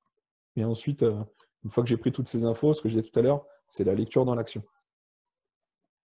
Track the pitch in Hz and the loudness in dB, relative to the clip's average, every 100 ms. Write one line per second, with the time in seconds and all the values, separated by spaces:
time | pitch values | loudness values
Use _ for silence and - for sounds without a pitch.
0 | _ _ _ _ _ - 113 110 - 143 | _ _ _ _ _ -4 -4 -2 -4 2
1 | 117 104 110 _ _ _ 107 - 120 110 | 2 0 -6 _ _ _ -6 0 0 2
2 | - - 127 117 117 113 151 151 110 110 | 0 -2 -4 -2 -2 2 2 2 0 -2
3 | 110 - 123 143 - _ _ - 95 98 | 0 2 2 2 -4 _ _ -2 0 0
4 | 113 135 127 117 113 104 - _ _ _ | 0 2 2 0 -4 -10 -14 _ _ _
5 | _ _ _ _ _ _ _ _ _ _ | _ _ _ _ _ _ _ _ _ _
6 | _ | _